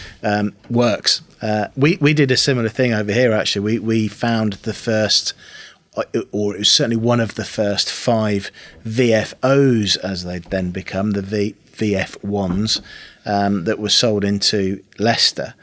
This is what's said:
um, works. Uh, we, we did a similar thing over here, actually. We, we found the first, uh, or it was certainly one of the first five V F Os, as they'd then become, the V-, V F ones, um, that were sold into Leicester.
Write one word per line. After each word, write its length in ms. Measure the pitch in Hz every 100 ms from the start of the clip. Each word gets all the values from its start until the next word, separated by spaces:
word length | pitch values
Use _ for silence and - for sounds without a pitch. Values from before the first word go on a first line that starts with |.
| - -
um, 320 | 107 104 104 - -
works. 520 | 120 120 98 - - - -
Uh, 260 | 110 107 101 -
we, 220 | 147 -
we 140 | 143
did 160 | 151 135
a 60 | 123
similar 320 | - 127 113
thing 260 | - 123
over 180 | 107 104
here, 200 | 107 123
actually. 300 | 107 - 101
We, 160 | 104 113
we 280 | 110 113 107
found 460 | - 117 113 107
the 200 | 95 113
first, 600 | 104 - 107 107 - - - - - - - _ -
uh, 80 | - 131 101
or 240 | 107 104
it 40 | 95
was 120 | 104
certainly 260 | - 123 113
one 220 | 117 120
of 160 | 110
the 100 | -
first 460 | 104 - 101 101 -
five 600 | - - 113 107 101 98 - - -
V 280 | 113 110 123
F 220 | 110 98 -
Os, 540 | 131 139 139 117 101 -
as 260 | 95 92
they'd 220 | 87 90
then 260 | 82 95 90
become, 420 | 92 - 92 104
the 100 | 101
V-, 340 | 95 104 104 - _
V 240 | - - 95
F 260 | 95 -
ones, 580 | 101 101 95 90 107 - - - - - -
um, 380 | 101 101 101
that 160 | 87 107
were 80 | 104
sold 340 | - 120 104
into 640 | 101 101 - 107 95 98 - -
Leicester. 540 | 107 113 - - 69 -